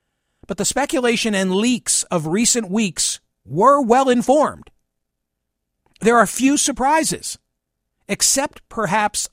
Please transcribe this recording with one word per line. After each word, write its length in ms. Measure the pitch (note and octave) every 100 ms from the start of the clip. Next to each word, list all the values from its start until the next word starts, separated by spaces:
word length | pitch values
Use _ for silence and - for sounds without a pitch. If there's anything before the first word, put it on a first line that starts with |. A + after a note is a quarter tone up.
| _ _ _ _ -
But 100 | G3
the 80 |
speculation 720 | G3+ - C#4+ E4 B3 A#3+ A#3
and 200 | G3+ F#3+
leaks 480 | F#3 A#3 A#3+ - -
of 240 | - F3+ D#3
recent 420 | F#3 A#3+ B3 G3+
weeks 500 | G3+ G#3+ - - - _ _
were 360 | - C#3+ A3+ C#4+
well 260 | A#3+ A#3+ C4+
informed. 600 | B3 - C#4+ B3 F#2+ - _ _ _ _ _ _ _ _ _ _ _ _ -
There 160 | G#3 A#3
are 100 | G3+
few 300 | - C4 C#4+
surprises, 840 | - - C4 D#4+ D#4 F3 - - _ _ _ _ _ _ -
except 580 | G3 - - D4 - _
perhaps 600 | - G#3 G#3 G#3 - -